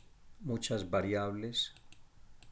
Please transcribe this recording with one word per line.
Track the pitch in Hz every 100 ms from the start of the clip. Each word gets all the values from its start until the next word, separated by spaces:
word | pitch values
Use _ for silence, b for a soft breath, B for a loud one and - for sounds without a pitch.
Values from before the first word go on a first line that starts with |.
| - - - -
muchas | 156 113 - 110 90
variables, | 95 98 101 101 104 113 117 - - - - - - - - -